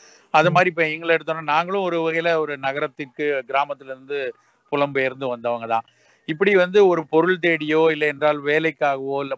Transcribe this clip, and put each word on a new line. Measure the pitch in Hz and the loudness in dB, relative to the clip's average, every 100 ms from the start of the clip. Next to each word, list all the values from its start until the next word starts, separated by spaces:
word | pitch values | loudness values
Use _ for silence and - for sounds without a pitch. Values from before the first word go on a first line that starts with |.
| - _ _ | -20 _ _
அது | 156 165 | 2 4
மாதிரி | 175 185 | 4 2
இப்ப | 165 160 | 2 -2
எங்களை | 160 165 165 | -2 0 0
எடுத்தோம்னா | 156 160 | 0 -6
நாங்களும் | 156 151 175 196 | -2 -2 0 -2
ஒரு | 180 170 | -2 -2
வகையில | 165 165 165 160 | -2 -2 0 0
ஒரு | 151 143 | -2 -4
நகரத்துக்கு | 135 139 147 - 135 - 147 139 123 | -4 -4 -6 -8 -14 -6 -4 -4 -2
கிராமத்துல | 135 143 135 135 | -2 -2 -6 -12
இருந்து | 131 135 143 127 - _ _ _ | -16 -10 -8 -8 -10 _ _ _
புலம்பெயர்ந்து | 143 143 139 131 127 135 | -2 0 0 -2 -2 -6
வந்தவங்க | 120 117 120 113 | -4 -4 -4 -2
தான். | 113 - _ _ _ - | -4 -4 _ _ _ -10
இப்படி | 151 196 196 | -2 2 4
வந்து | 180 202 196 | 4 6 6
ஒரு | 170 151 | 4 2
பொருள் | 156 165 185 | 2 2 2
தேடியோ | 170 165 151 156 160 | 0 0 0 2 2
இல்லை | 151 151 | 2 -2
என்றால் | 139 151 151 | 0 0 0
வேலைக்காகவோ | 143 151 160 147 147 135 135 139 | 0 0 0 0 -2 -2 -2 -4
இல்ல | 139 | -4